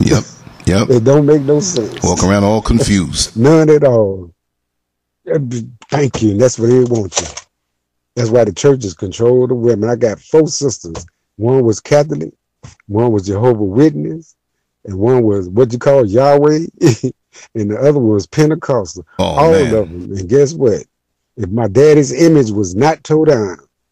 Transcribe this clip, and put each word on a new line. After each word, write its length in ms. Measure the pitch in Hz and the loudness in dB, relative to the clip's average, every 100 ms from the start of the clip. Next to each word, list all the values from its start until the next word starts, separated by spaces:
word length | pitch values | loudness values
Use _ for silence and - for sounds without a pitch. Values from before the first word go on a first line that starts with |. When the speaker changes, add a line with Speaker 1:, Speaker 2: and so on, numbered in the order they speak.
Speaker 1:
Yep. 220 | - - - - - - | -2 -2 -4 -16 -20 -8
Yep. 240 | 85 95 - | -2 0 2
Speaker 2:
It 140 | 123 | 2
don't 220 | 120 147 143 | 4 4 4
make 160 | 151 | 2
no 160 | 139 147 | 2 -2
sense. 440 | 190 120 104 - | -2 -6 -6 -4
Speaker 1:
Walk 200 | 82 90 | -4 0
around 200 | 92 101 | 0 2
all 180 | 101 110 | 2 0
confused. 760 | - 117 101 98 78 - - 113 | 0 0 2 0 -2 -6 -6 0
Speaker 2:
<laughs> 100 | 135 | 2
None 200 | 160 156 | 4 4
at 140 | 151 | 4
all. 500 | 139 113 101 95 87 _ _ _ _ _ _ _ _ _ 175 | 4 2 0 -4 -12 _ _ _ _ _ _ _ _ _ -6
Uh, 60 | 160 | -4
b-, 300 | 123 120 120 120 - | -4 -8 -10 -18 -6
thank 320 | 139 135 - | -4 -2 -2
you. 80 | 107 | -2
And 100 | 101 | 2
that's 160 | 127 - | 0 0
what 100 | 117 | 2
they 140 | 127 | 2
want 360 | 123 117 92 - | 2 -2 -4 -8
you. 60 | 82 - _ _ _ _ _ _ _ | -10 -14 _ _ _ _ _ _ _
That's 160 | 120 113 | -6 0
why 120 | 120 | 2
the 80 | 107 | 0
churches 400 | 90 143 131 101 | 0 0 0 -4
control 520 | - 95 - 120 127 127 | -8 -10 -2 0 2 0
the 60 | |
women. 340 | 123 120 104 110 | -2 -2 0 -2
I 60 | |
got 240 | 117 117 98 | -2 -2 -4
four 280 | - 156 147 | 0 0 0
sisters. 580 | - 139 - 85 82 87 _ _ - | -2 -6 -6 -12 -16 -18 _ _ -6
One 260 | 113 135 | 0 2
was 160 | 117 104 | 2 -2
Catholic, 540 | - 147 151 151 160 - _ _ - _ - | 0 0 0 -6 -10 -14 _ _ -20 _ -6
one 240 | 104 120 | -2 0
was 140 | 104 95 | 0 -2
Jehovah's 420 | 98 123 110 98 | 0 0 0 -2
Witness, 680 | 110 156 147 160 160 - _ _ _ _ _ | 2 0 0 -8 -10 -16 _ _ _ _ _
and 120 | 104 95 | -12 -4
one 260 | 113 127 | 0 2
was 240 | 110 101 90 | 2 -2 -2
what 240 | 104 123 | 0 0
you 60 | 123 | 0
call 260 | 143 139 | 0 2
Yahweh, 600 | 107 113 143 143 147 156 170 - | 2 2 4 4 2 0 -4 0
<laughs> 0 | 165 110 131 - _ - - | 0 0 -4 -10 _ -20 -12
and 160 | 113 104 | -6 -6
the 60 | 110 | 0
other 200 | 139 143 | 0 2
one 140 | 113 | 0
was 140 | 101 - | 0 -2
Pentecostal. 800 | 151 151 160 - 123 92 90 - - | 0 0 0 -2 -4 -4 -14 -12 -6
Speaker 1:
Oh, 40 | |
Speaker 2:
All 260 | 92 139 160 | -2 2 2
Speaker 1:
man. 220 | 160 123 | 2 2
Speaker 2:
of 140 | 113 85 | -2 -2
them. 280 | 85 95 98 | -8 -10 -10
And 100 | 90 | 0
guess 260 | 135 139 | 2 2
what? 300 | 170 123 92 - _ _ _ _ - | 0 -2 -2 -6 _ _ _ _ -12
If 120 | 92 | -6
my 180 | 113 110 | -4 0
daddy's 440 | 104 151 151 123 | 4 4 4 2
image 380 | 127 170 151 110 | 2 2 4 2
was 240 | 104 92 | -2 -4
not 280 | 95 151 160 | 0 -2 -2
tore 200 | - 156 156 | -2 0 2
down, 300 | 123 98 87 _ _ _ | 2 -2 -8 _ _ _